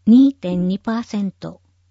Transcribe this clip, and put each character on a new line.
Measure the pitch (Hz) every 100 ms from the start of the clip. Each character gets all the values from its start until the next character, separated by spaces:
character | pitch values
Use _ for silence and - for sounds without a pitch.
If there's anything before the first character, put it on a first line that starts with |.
| -
二 | 247 277
点 | - 180 180 180
二 | 196
パ | - 226
ー |
セ | 233 208
ン | 196
ト、 | - 165 - _ _ _